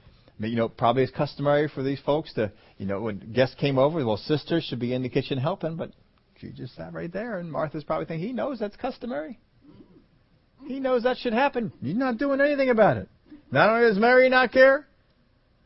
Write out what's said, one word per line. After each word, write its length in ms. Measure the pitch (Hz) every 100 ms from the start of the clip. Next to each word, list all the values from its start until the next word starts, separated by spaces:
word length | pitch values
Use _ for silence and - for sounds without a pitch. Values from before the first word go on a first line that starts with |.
| _ _ _
I 140 | -
mean, 100 | 110
you 60 | 117
know, 100 | 113
probably 360 | - 120 127
it's 80 | 127
customary 580 | - 147 - 143 147 151
for 140 | 143
these 160 | 135 139
folks 320 | - 147 156
to, 180 | - 104 - _ -
you 80 | 98
know, 160 | 98
when 300 | 113 98 107
guests 220 | 110 127 -
came 220 | 143 135
over, 280 | 139 165 120
well, 120 | 104
sisters 460 | - 139 - 165
should 160 | - 123
be 140 | 120
in 100 | 127
the 60 | 127
kitchen 280 | 139 131 135
helping, 380 | 143 196 160 165
but 160 | 131 - _ _ _ _
she 100 | -
just 260 | 131 131 -
sat 160 | 165
right 200 | 165 170
there, 280 | 185 240 196
and 100 | 170
Martha's 340 | 143 151 156 -
probably 200 | 160 160
thinking, 220 | 165 190
"He 60 |
knows 260 | 240 247 254
that's 160 | 208 -
customary. 640 | 262 - 233 277 311 233 _ _ _ - - _ _ _ _ _ _ _ 277
He 120 | 269
knows 240 | 262 254
that 140 | 233 247
should 160 | 247
happen. 380 | 220 277 262 202 -
He's 140 | 113 202
not 220 | 262 226
doing 240 | 285 277
anything 280 | 285 285 262
about 280 | 226 196 113
it." 100 | 95 _ _ - -
Not 200 | 131 190
only 180 | 226 233
does 100 | 196
Mary 300 | 233 254 254
not 240 | 254 254
care, 340 | 262 262 277 - _ _ _ _ _ _ _